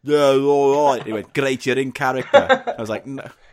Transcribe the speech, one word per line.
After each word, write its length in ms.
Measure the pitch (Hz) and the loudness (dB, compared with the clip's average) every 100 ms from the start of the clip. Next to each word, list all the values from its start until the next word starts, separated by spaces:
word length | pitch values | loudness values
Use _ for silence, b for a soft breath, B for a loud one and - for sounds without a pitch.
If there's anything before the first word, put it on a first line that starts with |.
"Yeah, 140 | 139 147 139 135 | -2 2 4 4
all 480 | 139 143 139 139 147 | 2 2 2 2 2
right." 160 | 123 110 | 0 -4
He 60 | |
went, 200 | 107 95 | -8 -6
"Great, 320 | - 139 131 131 | -4 -4 -2 -2
you're 120 | 123 | -2
in 140 | 135 | -4
character." 720 | - 135 131 123 190 180 262 - - | -4 -4 -4 0 2 2 0 -2 -8
I 20 | |
was 100 | 110 | -8
like, 160 | 107 131 | -8 -10
"No, 180 | 135 - - b | -16 -16 -20 b